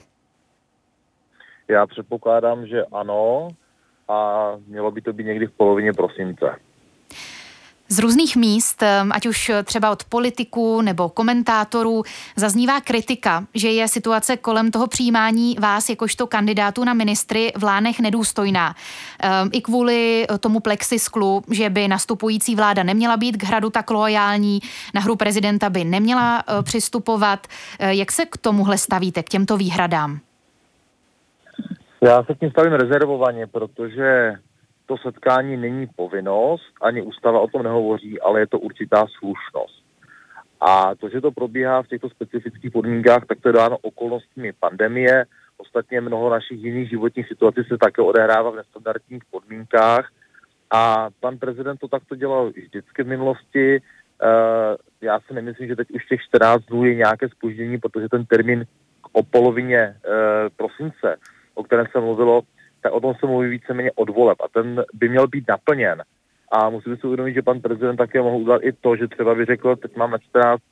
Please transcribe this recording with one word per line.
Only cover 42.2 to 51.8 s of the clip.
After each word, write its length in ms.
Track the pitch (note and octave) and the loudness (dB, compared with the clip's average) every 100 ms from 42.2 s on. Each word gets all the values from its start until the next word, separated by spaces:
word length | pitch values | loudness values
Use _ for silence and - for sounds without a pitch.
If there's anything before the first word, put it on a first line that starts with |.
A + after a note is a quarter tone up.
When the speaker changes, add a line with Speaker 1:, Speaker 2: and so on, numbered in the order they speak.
| A2 A#2+ A#2 A2+ B2 | -10 -10 -10 -12 -6
Speaker 1:
podmínkách, 560 | A#2 A2 A#2 A#2 A#2+ - | -4 -2 2 6 4 2
tak 140 | A2+ | -2
to 80 | B2+ | 2
je 40 | |
dáno 240 | A#2 A#2 B2 | 4 4 0
okolnostmi 720 | G#2+ - A#2 A#2+ - - A2+ | -8 -8 -6 -6 -10 -14 -14
pandemie. 720 | - F2 F#2+ A2 B2 B2+ C3 A#2+ _ _ - | -6 -4 -2 -2 0 2 2 0 _ _ -20
Ostatně 440 | - A#2+ - B2 | -8 -6 -4 -6
mnoho 300 | A#2+ A2+ A#2+ | -4 -2 0
našich 340 | A#2 - A#2+ | -2 -4 -10
jiných 240 | A#2 B2 A#2+ | -8 -6 -6
životních 400 | A2+ A2+ B2 - | -4 -4 -4 -10
situací 320 | A2+ A2 B2+ A#2 | 0 2 2 -4
se 100 | A#2 | 0
také 240 | G#2+ - | 0 2
odehrává 480 | F#2+ A2+ A2 A2 A2+ | 2 4 4 2 0
v 60 | A2 | -6
nestandardních 640 | - A2 A2 A2 - B2+ - | -14 -12 -10 -10 -12 -20 -16
podmínkách. 800 | F#2 - A2 A2+ A#2 A2+ A#2 C3 _ _ _ _ _ - | -16 -14 -16 -2 2 4 2 0 _ _ _ _ _ -2
A 380 | A2+ A2+ A2 A2 - | 2 4 2 -2 -6
pan 180 | B2+ B2+ | -8 -6
prezident 380 | B2+ A#2+ C3+ | -8 -8 -10
to 120 | C#3+ | -10